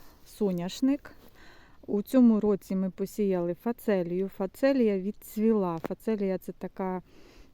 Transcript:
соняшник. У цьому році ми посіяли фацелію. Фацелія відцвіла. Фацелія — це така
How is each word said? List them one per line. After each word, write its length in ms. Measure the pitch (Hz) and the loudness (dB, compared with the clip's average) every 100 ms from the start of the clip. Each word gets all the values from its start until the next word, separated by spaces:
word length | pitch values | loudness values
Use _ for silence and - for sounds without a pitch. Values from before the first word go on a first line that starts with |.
| - - | -20 -20
соняшник. 840 | - - 202 175 175 - 262 285 - - - - - - - - - | -18 -4 -2 -2 -6 -2 0 0 -6 -20 -20 -20 -20 -20 -20 -16 -4
У 160 | 202 | -4
цьому 380 | - 262 240 214 | 2 6 6 6
році 360 | 208 202 - 190 | 2 0 -2 -4
ми 140 | 190 | -4
посіяли 640 | - 196 - 202 185 175 | -4 -6 -2 0 0 -2
фацелію. 760 | 175 233 240 - 196 170 180 196 | -4 -6 -4 0 0 0 -4 -4
Фацелія 720 | - 190 - 269 277 220 196 | -6 -8 0 2 4 2 0
відцвіла. 800 | 185 - - - 220 214 185 165 | -4 -8 -8 0 2 2 0 -4
Фацелія — 600 | - 185 - 220 196 185 | -6 -6 -4 -2 -2 -4
це 140 | - | -8
така 500 | - 185 - 190 185 - - - - - | -12 -10 -6 -6 -6 -10 -20 -20 -20 -20